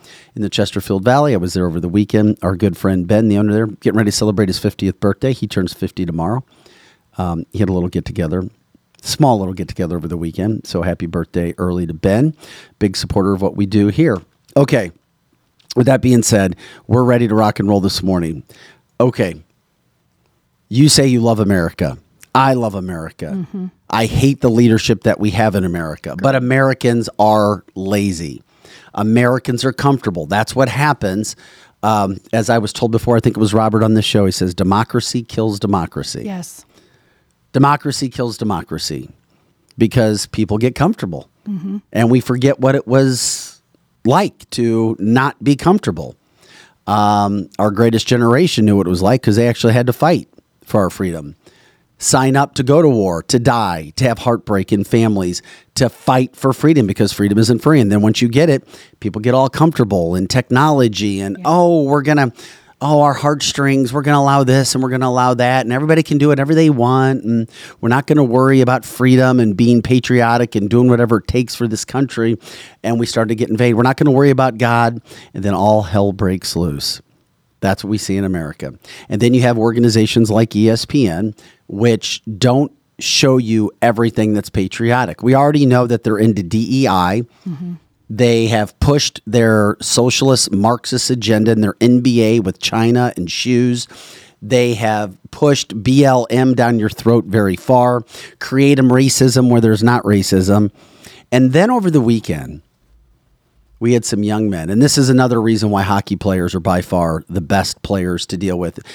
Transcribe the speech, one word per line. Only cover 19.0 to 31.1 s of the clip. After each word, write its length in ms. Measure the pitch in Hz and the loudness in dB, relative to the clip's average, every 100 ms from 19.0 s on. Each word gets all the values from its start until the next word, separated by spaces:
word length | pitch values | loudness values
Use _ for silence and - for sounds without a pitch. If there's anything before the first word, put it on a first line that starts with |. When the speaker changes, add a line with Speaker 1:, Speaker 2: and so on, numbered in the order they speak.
| 123 - 95 78 - _ _ _ _ _ _ _ _ _ _ _ - | 0 0 -4 -6 -18 _ _ _ _ _ _ _ _ _ _ _ -4
Speaker 1:
You 200 | 117 147 | 2 4
say 180 | 147 139 | 4 2
you 140 | 123 | 2
love 200 | 117 110 | 2 2
America. 580 | 101 95 82 - 78 64 _ _ _ | 2 0 -2 -4 -6 -6 _ _ _
I 200 | 127 135 | 0 2
love 200 | 127 113 | 0 -2
America. 520 | 98 92 85 80 - 165 | -6 -8 -10 -12 -12 -10
Speaker 2:
Mm-hmm. 320 | 196 165 196 185 - - | -10 -10 -10 -12 -14 -6
Speaker 1:
I 180 | 220 220 | -2 -2
hate 340 | - 139 135 | 2 0 2
the 100 | 127 | 2
leadership 540 | 113 120 110 - 107 | 4 4 2 0 -2
that 160 | 117 - | 0 -2
we 100 | 104 | -2
have 240 | 95 110 | 0 0
in 100 | 98 | 0
America, 520 | 92 85 80 73 82 76 | -2 -4 -8 -10 -12 -4
but 140 | 135 | -2
Americans 720 | 135 123 131 135 127 123 120 110 - | 0 0 0 0 0 0 0 -2 0
are 460 | 107 107 104 95 - | 2 2 2 -2 -6
lazy. 680 | 95 95 101 101 82 80 62 _ _ - - - | -10 -4 -2 -2 -4 -8 -12 _ _ -20 -20 -14
Americans 680 | - 107 120 123 127 - 120 | -4 0 2 2 0 -2 -4
are 80 | 131 | -4
comfortable. 540 | - 139 135 110 87 76 | -2 0 0 -2 -6 -4
That's 280 | 101 113 127 | -2 -2 0
what 120 | 127 | -2
happens. 680 | 117 151 135 101 | 0 -2 0 -2